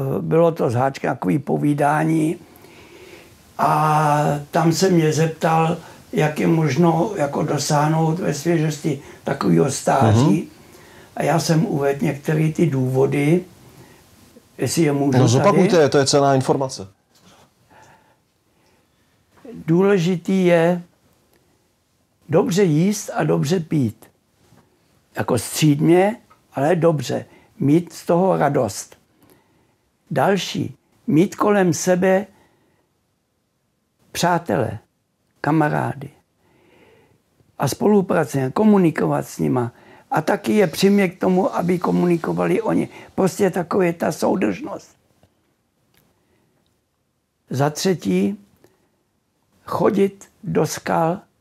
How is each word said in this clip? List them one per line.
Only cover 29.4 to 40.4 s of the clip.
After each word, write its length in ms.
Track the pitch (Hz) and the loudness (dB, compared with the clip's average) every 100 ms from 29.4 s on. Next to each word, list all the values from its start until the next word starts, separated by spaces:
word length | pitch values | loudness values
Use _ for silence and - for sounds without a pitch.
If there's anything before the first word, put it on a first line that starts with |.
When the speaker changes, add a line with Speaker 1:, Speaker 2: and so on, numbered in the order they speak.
| _ _ _ _ _ _ - | _ _ _ _ _ _ -8
Speaker 1:
Další. 640 | 127 151 202 - - 117 - _ _ - | -2 0 0 -4 -8 -8 -10 _ _ -2
Mít 280 | 147 185 - | 2 2 0
kolem 380 | 208 208 185 | 0 2 2
sebe 520 | 151 185 185 190 190 202 _ _ _ _ _ _ _ _ _ _ _ _ _ _ _ _ _ _ - | 0 0 0 2 0 -2 _ _ _ _ _ _ _ _ _ _ _ _ _ _ _ _ _ _ -4
přátele, 640 | 170 170 165 160 110 107 _ _ _ _ _ _ | 0 0 -2 -4 -4 -8 _ _ _ _ _ _
kamarády. 680 | 143 156 151 151 127 135 139 _ _ _ _ _ _ _ _ _ _ _ _ _ _ - | -2 0 0 -2 -6 -8 -14 _ _ _ _ _ _ _ _ _ _ _ _ _ _ -6
A 100 | 139 | -6
spolupracovat, 840 | - 226 208 185 180 147 139 131 | 0 2 2 2 0 -2 -2 -4
komunikovat 760 | 165 214 202 170 156 165 143 139 | 0 4 4 2 0 -2 -2 -6
s 120 | - | -6
nima. 320 | 156 127 120 - - - - | -2 -2 -4 -8 -20 -20 -6
A 100 | - | -4
taky 320 | 165 - | -2 -2